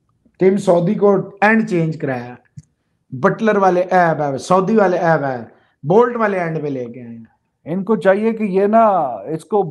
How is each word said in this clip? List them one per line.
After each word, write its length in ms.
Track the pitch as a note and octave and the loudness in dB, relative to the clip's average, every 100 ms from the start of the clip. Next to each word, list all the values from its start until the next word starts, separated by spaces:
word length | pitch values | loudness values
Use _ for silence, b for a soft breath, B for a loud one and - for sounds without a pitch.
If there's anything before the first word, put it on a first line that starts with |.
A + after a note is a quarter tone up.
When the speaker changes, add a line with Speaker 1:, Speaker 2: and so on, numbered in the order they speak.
| _ _ _ - | _ _ _ 0
Speaker 1:
टीम 180 | F#3 G3 | 2 2
सऊदी 380 | F#3+ F3 E3+ G3+ | 2 2 2 2
को 440 | G3+ G3 F#3+ - | 2 2 -2 0
एंड 260 | G#3 A3 A3 | 2 2 0
चेंज 260 | F3 D#3+ D3+ | -2 -2 -4
कराया। 420 | C#3 B2 B2 A#2+ _ - - _ _ _ - B2+ | -6 -6 -8 -16 _ -20 -20 _ _ _ -16 -2
बटलर 420 | F#3+ F#3+ A3 G#3 | -2 0 0 2
वाले 240 | F#3+ F3+ | 2 2
ऐब 400 | F#3 F#3 E3+ D3+ | 0 2 2 0
है, 160 | D3 C3 | -2 -4
सऊदी 380 | - F#3 F#3 A3 | 0 0 2 2
वाले 220 | F#3+ F3+ | 2 2
ऐब 260 | E3+ D#3+ | 2 2
है, 280 | C#3 B2+ A2+ _ b b C#3+ | 0 -6 -10 _ b b 0
बोल्ट 320 | G3+ B3 A#3+ | 2 2 0
वाले 200 | G#3+ F#3+ | -2 -2
एंड 240 | E3+ D#3 | -4 -4
पे 80 | C#3+ | -6
लेके 300 | C3 A#2+ A#2+ | -6 -8 -12
आए 80 | A#2 | -16
हैं। 280 | A#2 A2+ _ _ _ - | -18 -20 _ _ _ -10
Speaker 2:
इनको 280 | F3 F#3+ G#3+ | -6 -2 0
चाहिए 380 | G3 G3+ A3 | 2 2 0
कि 100 | A3 | -2
ये 240 | G#3+ F#3 G3+ | -2 0 2
ना, 500 | A3 A3+ F#3+ C#3+ A2+ G#2 | 4 4 2 -2 -6 -8
इसको 360 | D#3+ - G#3 F3+ | -10 -4 -2 -2